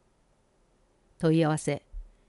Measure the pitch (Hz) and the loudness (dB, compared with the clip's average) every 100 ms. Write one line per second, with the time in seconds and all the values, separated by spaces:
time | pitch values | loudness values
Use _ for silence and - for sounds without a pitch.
0 | _ _ _ _ _ _ _ _ _ _ | _ _ _ _ _ _ _ _ _ _
1 | _ _ 165 160 156 151 - 143 - - | _ _ 2 4 2 0 -4 -6 -8 -16
2 | - _ | -16 _